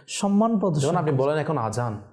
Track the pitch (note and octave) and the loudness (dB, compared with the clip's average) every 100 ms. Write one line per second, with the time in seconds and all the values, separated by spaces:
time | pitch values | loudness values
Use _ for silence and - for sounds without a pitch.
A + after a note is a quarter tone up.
0 | - - G3+ G3+ A3+ A3 G3 D3+ C3+ F3 | -14 -4 0 2 2 2 0 0 0 0
1 | D#3 C3+ C#3 D#3 D3 D3+ A2+ A2 A#2+ G#2 | 0 2 2 0 -2 -2 -2 -2 -4 -6
2 | - | -12